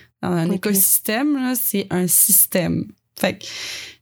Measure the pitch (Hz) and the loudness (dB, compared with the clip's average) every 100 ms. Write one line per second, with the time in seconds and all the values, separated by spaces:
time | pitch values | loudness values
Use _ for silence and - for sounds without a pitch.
0 | - _ - 175 170 196 208 196 - - | -20 _ -2 0 0 0 0 2 2 0
1 | - 220 294 285 254 247 - 196 190 185 | 0 0 0 0 0 -2 -2 -2 -2 0
2 | 180 - - 196 - 190 170 165 - - | 2 2 4 4 4 2 0 -2 -4 -10
3 | _ - - - - - - - - - | _ -4 -2 -2 -8 -10 -10 -10 -14 -8